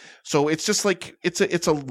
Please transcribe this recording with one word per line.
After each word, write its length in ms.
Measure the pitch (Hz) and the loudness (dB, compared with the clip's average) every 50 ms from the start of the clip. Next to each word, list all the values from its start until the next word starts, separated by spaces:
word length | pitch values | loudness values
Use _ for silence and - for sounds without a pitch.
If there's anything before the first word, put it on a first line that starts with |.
| - - - - _ | -20 -20 -20 -20 _
So 240 | - - 147 147 | -2 0 2 2
it's 180 | 151 160 160 - | 2 0 0 0
just 200 | 214 208 - - | 0 0 2 2
like, 300 | 202 180 - - - - _ - | 0 0 0 -4 -14 -14 _ -4
it's 180 | 175 - - | -4 0 0
a, 120 | 196 202 180 | 0 0 0
it's 140 | 165 - | 0 2
a, 160 | 175 151 147 139 131 | 0 0 0 -2 -4